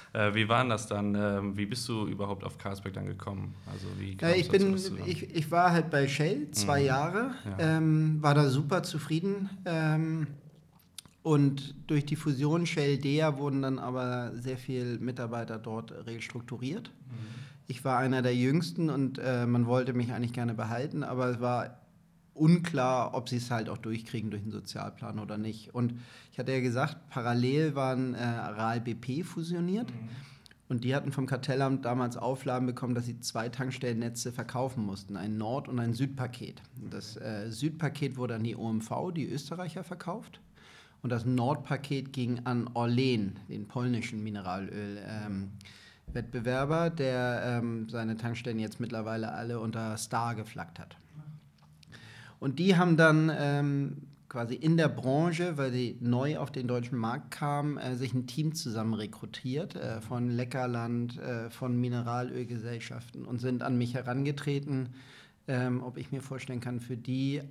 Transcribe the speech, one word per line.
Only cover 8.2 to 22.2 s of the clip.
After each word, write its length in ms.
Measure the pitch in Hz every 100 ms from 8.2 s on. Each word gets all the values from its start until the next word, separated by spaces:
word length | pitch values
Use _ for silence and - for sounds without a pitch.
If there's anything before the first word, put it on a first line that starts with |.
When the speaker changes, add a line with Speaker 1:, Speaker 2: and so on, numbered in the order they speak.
Speaker 2:
war 140 | 151 143
da 140 | 143
super 340 | 127 - 180
zufrieden, 680 | - 160 - 156 196 196 196 - 185
ähm, 600 | 165 156 156 160 160 147 143 - - - _ _ - - _
und 520 | 160 151 139 139 - - -
durch 180 | 151 147
die 100 | 156
Fusion 500 | 151 131 147 170 170
Shell-Dea 720 | 165 143 143 139 147 156 139
wurden 240 | 143 135
dann 180 | 135 131
aber 520 | 120 127 123 123 120 117
sehr 220 | 127 127
viel 420 | - 127 123 117
Mitarbeiter 580 | 117 127 120 117 113 110
dort 320 | 113 110 113 - 110
restrukturiert. 840 | 117 - 123 120 123 127 190 240
Speaker 1:
Mhm. 240 | - 131 117 110 120 - - -
Speaker 2:
Ich 180 | 123 135
war 140 | 123
einer 220 | 131 131
der 140 | 123 123
Jüngsten 540 | 127 151 170 - 165
und, 280 | 135 131 -
äh, 260 | 131 127 120
man 200 | 120 120
wollte 280 | 127 127
mich 180 | 123 120
eigentlich 220 | 110 120
gerne 220 | 123 120 113
behalten, 480 | 110 120 139 156
aber 240 | 139 127 127
es 100 | 123
war 380 | 123 123 101 - - - _ _